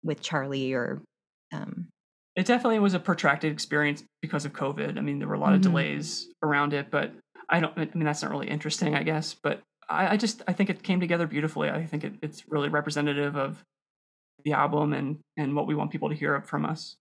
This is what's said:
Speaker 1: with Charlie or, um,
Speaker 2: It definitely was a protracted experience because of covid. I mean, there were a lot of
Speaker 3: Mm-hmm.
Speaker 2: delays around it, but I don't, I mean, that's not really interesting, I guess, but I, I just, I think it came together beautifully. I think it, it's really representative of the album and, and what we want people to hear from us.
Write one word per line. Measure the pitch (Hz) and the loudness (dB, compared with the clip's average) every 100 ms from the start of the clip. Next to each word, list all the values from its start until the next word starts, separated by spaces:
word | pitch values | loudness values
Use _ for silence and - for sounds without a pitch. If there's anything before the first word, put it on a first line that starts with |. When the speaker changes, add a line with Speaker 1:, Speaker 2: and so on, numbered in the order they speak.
Speaker 1:
with | 160 147 | -4 -6
Charlie | - 151 135 139 131 | -2 -4 -2 -2 -2
or, | 131 120 139 - _ _ _ _ | -2 -2 -6 -10 _ _ _ _
um, | 156 - - 170 _ _ _ _ - | -10 -8 -10 -12 _ _ _ _ -2
Speaker 2:
It | 185 | 2
definitely | 247 240 220 | 4 4 4
was | 202 | 4
a | 180 | 2
protracted | - 165 151 139 160 | 0 2 2 2 0
experience | 151 - 147 147 147 - _ | -2 0 2 2 0 -8 _
because | 160 151 143 | -4 -4 -4
of | |
covid. | - 135 147 147 147 | -4 -4 -2 -4 -2
I | |
mean, | 147 143 | -2 -2
there | 143 | -2
were | 151 | 0
a | |
lot | 147 | 4
of | - | 6
Speaker 3:
Mm-hmm. | 190 | 6
Speaker 2:
delays | 165 151 143 156 - - - | 4 2 -2 -4 -8 -10 -4
around | 156 143 147 | 2 2 2
it, | 143 143 | 0 -2
but | 143 226 - _ - - | -2 -2 -8 _ -20 0
I | 175 | 2
don't, | 160 - | 2 -2
I | 156 175 | -4 0
mean, | |
that's | 151 151 | 0 0
not | 151 | -4
really | 143 - | -4 -4
interesting, | 151 156 - 160 | -4 -4 -2 0
I | 147 | 2
guess, | 156 156 156 - | 0 0 -2 -4
but | - - _ _ - | -4 -4 _ _ -4
I, | 156 185 | 0 2
I | 202 | 2
just, | 226 - - | 2 -2 -4
I | |
think | 180 196 | 0 0
it | 180 | 0
came | - 180 | 0 0
together | 175 170 165 | 2 2 0
beautifully. | 147 151 151 147 | 0 -2 -2 -2
I | 151 160 | -2 -4
think | 151 | -6
it, | 151 - | -6 -8
it's | 151 - - | -10 -10 -4
really | 151 143 | -2 0
representative | 151 147 147 147 143 143 143 | 0 -2 -2 0 0 -2 -2
of | 139 156 _ _ _ _ _ _ _ _ | -4 -6 _ _ _ _ _ _ _ _
the | 151 | -2
album | 147 147 151 147 | 2 2 2 2
and, | 143 139 151 _ - | 0 -2 -6 _ -4
and | 143 147 | -2 0
what | 151 | 0
we | |
want | 151 156 | -2 -2
people | 156 151 | -2 -2
to | 151 | -2
hear | 143 143 | 0 -2
from | - 156 151 | -2 -2 -2
us. | 160 - - | -4 -8 -16